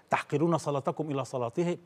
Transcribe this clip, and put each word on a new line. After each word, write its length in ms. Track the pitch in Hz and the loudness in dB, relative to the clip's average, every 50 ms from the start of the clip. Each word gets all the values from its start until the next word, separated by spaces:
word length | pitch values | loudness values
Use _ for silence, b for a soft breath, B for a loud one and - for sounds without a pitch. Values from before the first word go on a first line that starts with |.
| b - | b 0
تحقرون 480 | - - - - - 139 151 170 170 156 | 0 0 0 0 0 2 4 4 2 2
صلاتكم 520 | - 151 143 139 131 175 165 - 151 156 | 2 0 -2 0 0 -2 -2 -2 -4 -2
إلى 140 | 139 135 131 | -2 -2 -4
صلاته 520 | - - 131 120 117 - - 175 170 175 - - | -2 -2 -2 -2 -2 0 0 0 0 0 -4 -6